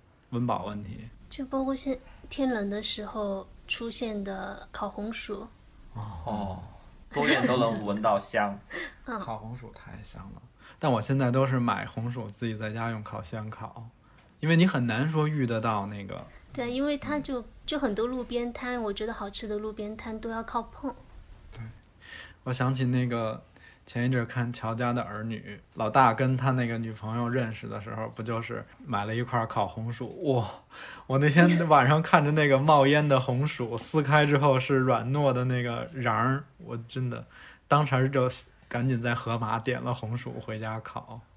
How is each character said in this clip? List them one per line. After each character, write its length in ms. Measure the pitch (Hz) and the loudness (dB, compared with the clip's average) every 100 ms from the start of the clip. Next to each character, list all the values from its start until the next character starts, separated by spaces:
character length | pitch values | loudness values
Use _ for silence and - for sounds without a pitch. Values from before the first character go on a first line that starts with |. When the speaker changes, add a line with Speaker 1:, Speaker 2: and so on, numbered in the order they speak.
| _ _ - | _ _ -6
Speaker 1:
温 140 | 120 | -2
饱 200 | 120 107 | 0 0
问 180 | 95 104 | -4 -8
题。 260 | 98 - 110 - - | -10 -12 -14 -18 -14
Speaker 2:
就 180 | - 262 | -10 -4
包 160 | 269 | -2
括 100 | 269 | -2
现， 240 | 269 277 262 - - - | -2 -2 -4 -8 -20 -10
天 220 | - 269 | -2 0
冷 180 | 226 202 | 0 -2
的 140 | 208 | -4
时 240 | 214 - 202 | -4 -6 -6
候 420 | 220 202 196 - - - | -4 -4 -4 -8 -12 -8
出 200 | - 233 | -6 -6
现 360 | 220 233 208 | -4 -4 -4
的 440 | 196 190 190 196 - | -6 -6 -8 -10 -12
烤 160 | - 202 | -8 -6
红 240 | - 208 | -6 -8
薯。 340 | 226 - 202 226 - - - - | -6 -8 -10 -10 -18 -20 -20 -16
Speaker 1:
哦。 80 | 113 107 87 120 | -12 -12 -8 -6
Speaker 3:
哦， 360 | 104 98 92 - - - - - | -4 -4 -8 -12 -18 -20 -20 -6
多 120 | 143 | 0
远 220 | 147 - 123 | 2 4 4
都 100 | 110 | 4
能 280 | 113 107 | 2 0
闻 180 | 104 104 | -2 0
到 160 | 110 101 | 4 2
香。 400 | - 110 104 101 - - - - - | 2 0 0 -4 -12 -10 -10 -12 -10
Speaker 2:
嗯。 120 | 220 | -8
Speaker 1:
烤 160 | 175 110 | -6 -8
红 180 | 110 127 | -10 -12
薯 160 | 113 | -14
太 200 | - - 107 | -18 -16 -16
香 180 | 107 - 98 | -14 -14 -14
了， 80 | - - _ - - | -16 -20 _ -20 -4
但 120 | 151 | 0
我 100 | 117 | 2
现 160 | 110 135 | 2 2
在 140 | 123 | 4
都 160 | 131 135 | 4 4
是 140 | 131 | 2
买 260 | 117 98 107 | 2 0 -4
红 240 | - 117 | -6 -6
薯 180 | 120 110 | -6 -8
自 180 | - 113 | -6 -6
己 100 | 107 | -4
在 140 | 107 | -6
家 200 | 113 117 | -4 -4
用 120 | 113 | -4
烤 180 | 101 110 | -8 -10
箱 260 | - 110 107 | -8 -10 -10
烤， 400 | - 110 - 113 - _ - - - | -10 -14 -14 -18 -20 _ -20 -20 -4
因 80 | 151 | 4
为 80 | 165 | 6
你 100 | 190 | 6
很 200 | 139 120 | 4 0
难 200 | 113 151 | 0 0
说 200 | 156 151 | 2 0
遇 180 | 151 123 | 0 0
得 140 | 113 | 0
到 260 | 113 107 101 | 0 0 -2
那 180 | 104 | -8
个。 220 | 95 - - - - | -10 -12 -14 -20 -12
Speaker 2:
对， 160 | - 240 | -8 -4
因 160 | 254 | -2
为 140 | 285 285 | -2 -2
它 220 | 277 294 | -4 -4
就， 240 | 277 254 226 - | -4 -6 -8 -14
就 140 | - 302 | -6 -2
很 160 | 269 | 0
多 140 | 202 240 | 0 -2
路 160 | 254 | -4
边 280 | 240 240 240 | -4 -4 -4
摊， 300 | 233 247 247 | -6 -6 -4
我 100 | 214 | -4
觉 140 | 202 214 | -4 -6
得 80 | |
好 160 | 226 202 | -6 -8
吃 160 | - 214 | -8 -6
的 100 | 208 | -6
路 160 | 214 | -6
边 240 | 214 208 226 | -8 -8 -8
摊 220 | 233 220 | -10 -8
都 100 | 226 | -6
要 120 | 226 | -8
靠 180 | 226 247 | -4 -6
碰。 280 | 214 - 269 - - - - - - | -6 -8 -10 -10 -16 -20 -20 -20 -16
Speaker 1:
对， 100 | - 113 - - - - - - - | -14 -14 -16 -20 -20 -20 -18 -18 -12
我 100 | 127 | -6
想 220 | 123 127 | 0 0
起 120 | 131 127 | 2 2
那 200 | 127 123 | 2 2
个 340 | 117 110 113 - - - - - | 0 -2 -6 -12 -20 -20 -20 -8
前 200 | 120 123 | -2 0
一 20 | |
阵 120 | 127 | 0
儿 60 | 113 | 0
看 260 | 127 120 | -2 -4
《乔 220 | 117 110 | -4 -4
家 180 | 113 120 | -2 0
的 80 | 120 | 0
儿 220 | 98 104 | -4 -6
女》， 380 | 113 110 - 104 - | -6 -8 -10 -14 -12
老 140 | - 107 | -4 4
大 240 | 135 123 | 8 8
跟 240 | 113 131 127 | 6 2 2
他 140 | 131 | 2
那 160 | 127 117 | 2 0
个 100 | 113 | -2
女 160 | 113 | -4
朋 240 | 107 110 117 | -6 -6 -2
友 120 | 120 | -2
认 240 | 127 113 | -2 -2
识 160 | 110 113 | -6 -8
的 120 | 110 | -10
时 140 | 104 | -8
候， 140 | 110 113 117 | -8 -8 -8
不 40 | |
就 220 | 117 113 | -6 -4
是 220 | 113 113 - - | -4 -8 -10 -14
买 200 | 165 101 | -4 -4
了 100 | 104 | -2
一 80 | 117 | -2
块 160 | 120 120 | 0 0
儿 80 | 113 | 0
烤 180 | 120 | 0
红 280 | 98 - 113 | -2 -2 -6
薯？ 400 | 117 117 - 151 | -6 -8 -4 2
哇！ 180 | 127 113 - - - - - - | 2 0 -6 -18 -18 -16 -12 0
我 120 | 139 | 4
那 100 | 147 | 6
天 400 | 147 175 170 170 | 8 8 6 8
晚 180 | 147 127 | 8 8
上 160 | 156 | 6
看 220 | 160 170 | 6 4
着 80 | 147 | 6
那 160 | 156 147 | 4 6
个 100 | 135 | 6
冒 260 | 151 147 | 8 8
烟 220 | 139 147 151 | 8 6 6
的 140 | 131 | 4
红 260 | 127 123 151 | 2 0 0
薯， 320 | - 117 117 | -2 -4 -4
撕 240 | - 156 | 0 0
开 240 | 135 151 147 | 4 4 6
之 100 | 143 | 6
后 220 | 143 131 | 6 4
是 200 | 131 139 | 4 4
软 300 | 127 117 117 | 4 2 2
糯 200 | 143 143 | 2 4
的 120 | 127 | 2
那 180 | 127 123 | 2 0
个 260 | 120 117 120 | -2 -4 -6
瓤 200 | 139 120 | -4 0
儿， 320 | 110 123 135 139 - | 2 2 0 -4 -16
我 180 | 117 117 117 | -10 -10 -8
真 200 | 131 127 | -4 -4
的 160 | 117 - - - - - | -6 -12 -20 -20 -8 2
当 180 | 147 147 | 4 4
时 240 | 127 131 | 2 2
就 180 | 135 127 - - - - | 2 0 -2 -12 -20 -8
赶 200 | 120 127 | -2 0
紧 120 | 120 | 0
在 140 | 117 | 0
盒 240 | 117 113 117 | -2 -2 -4
马 180 | 110 113 | -2 -2
点 200 | 120 123 | -2 -2
了 140 | 123 | -2
红 240 | 120 107 120 | -4 -4 -6
薯 140 | 123 117 | -6 -10
回 140 | - 110 | -8 -8
家 220 | 110 110 | -6 -8
烤。 400 | - 113 - 120 - | -8 -12 -12 -16 -18